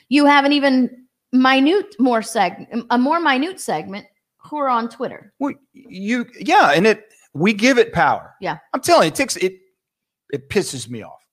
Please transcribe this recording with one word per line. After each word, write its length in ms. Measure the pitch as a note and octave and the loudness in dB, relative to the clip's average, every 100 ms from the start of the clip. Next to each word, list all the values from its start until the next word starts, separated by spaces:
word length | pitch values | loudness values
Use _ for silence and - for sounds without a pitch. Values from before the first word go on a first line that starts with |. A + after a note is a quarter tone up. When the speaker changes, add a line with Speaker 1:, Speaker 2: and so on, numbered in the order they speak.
| - | -2
Speaker 1:
you 160 | C4+ C#4+ | 2 4
have 180 | C#4+ | 4
an 80 | C#4 | 4
even 540 | C#4+ C#4 C4 A#3+ - _ _ _ | 2 2 2 0 -4 _ _ _
minute, 640 | B3+ C4 C4+ C#4 G4+ G4 - | 2 4 4 4 2 -2 -2
more 220 | B3+ A#3 | 0 0
seg-, 640 | G#3+ A3+ F3+ - - A#3 A#3 | -2 -2 -2 -4 -12 -10 -4
a 80 | A#3+ | 0
more 200 | B3+ E4 | 0 0
minute 420 | D#4+ B3+ D#4+ F#4 | 0 0 -2 -6
segment 440 | - D#3 F#3+ G3 - _ _ _ | -8 -8 -8 -14 -18 _ _ _
who 220 | - - | -12 -6
are 100 | C4+ | -2
on 220 | A#3+ A#3 | -2 -2
Twitter. 420 | - A#3 - - - | -6 -10 -10 -20 -8
Speaker 2:
Well, 160 | C#4 - _ | -8 -8 _
you, 540 | - - F#3 G3 B3 A#3 - | -20 -20 -10 -6 -4 -6 -10
yeah, 340 | G3 F#4+ A3+ | 0 2 4
and 120 | D3 G#3+ | 4 2
it, 180 | G#3 - _ _ | 0 -4 _ _
we 220 | C3+ F#3 | -4 -2
give 240 | G#3 A#3+ B3 | 2 2 2
it 160 | A3+ | 2
power. 400 | - D3+ A2 - - | 2 0 0 -6 -12
Speaker 1:
Yeah. 160 | F#3+ D3+ _ | -10 -10 _
Speaker 2:
I'm 60 | C#4+ | -6
telling 220 | - E4 | 2 4
you, 40 | E3+ | 4
it 60 | |
takes, 220 | - B3+ - | 0 -6 -4
it, 180 | F#3 F#3+ _ _ _ _ _ _ - | -6 -6 _ _ _ _ _ _ -12
it 160 | C#3 C3 | -12 -4
pisses 360 | G#3 F3 C3+ A2 | -4 -4 -8 -12
me 120 | A#2+ | -14
off. 220 | E2+ C#2+ _ | -16 -20 _